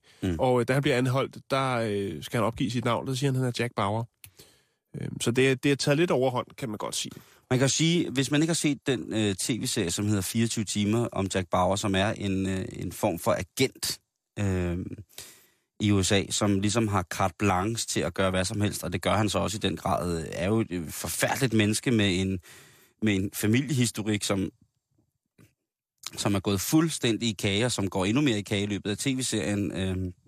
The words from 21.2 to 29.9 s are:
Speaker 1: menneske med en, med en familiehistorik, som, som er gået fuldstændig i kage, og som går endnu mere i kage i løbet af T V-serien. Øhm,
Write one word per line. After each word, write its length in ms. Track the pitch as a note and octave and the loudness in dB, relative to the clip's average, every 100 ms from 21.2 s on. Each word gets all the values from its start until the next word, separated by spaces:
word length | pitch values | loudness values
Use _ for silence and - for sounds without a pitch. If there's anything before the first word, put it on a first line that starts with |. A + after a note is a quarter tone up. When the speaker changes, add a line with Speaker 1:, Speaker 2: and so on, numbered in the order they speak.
| B2 G#2+ B2+ | -2 0 0
Speaker 1:
menneske 380 | G#2+ G#2 G#2+ - | 2 2 2 2
med 300 | A#2 G2+ F2+ | 2 2 2
en, 180 | F#2+ F#2 - - - - _ - | 0 -4 -8 -20 -20 -20 _ -4
med 120 | A2 | 0
en 160 | G2 G2 | 0 -2
familiehistorik, 920 | - G#2 A#2 C#3 C3+ A#2 - G#2 G#2 | -2 2 2 2 0 0 -2 -2 -2
som, 260 | - G2 F2+ - _ _ _ _ _ _ _ _ - _ _ _ _ _ - - | 0 -2 -2 -6 _ _ _ _ _ _ _ _ -20 _ _ _ _ _ -14 -4
som 180 | - | 0
er 60 | G2+ | 0
gået 200 | G#2 G2 | 0 -2
fuldstændig 680 | - D#3 D#3+ - B2 G#2 A#2 | 2 4 4 0 -2 0 -2
i 40 | |
kage, 320 | G2+ G#2+ G2 B2 | -2 0 0 0
og 60 | |
som 180 | - G2 | 0 -2
går 140 | G2 | 0
endnu 180 | F#2 A#2+ | 0 2
mere 160 | D3 G#2+ | 2 0
i 40 | |
kage 200 | G2+ G#2 | 0 -2
i 40 | G2+ | -2
løbet 240 | G2+ - | -4 -4
af 80 | G2+ | -4
T 80 | C#3 | -2
V-serien. 680 | C3 B2 A2 E2+ G#2 G2 | -2 -2 -2 -2 0 -2
Øhm, 420 | - F#2+ | -2 -4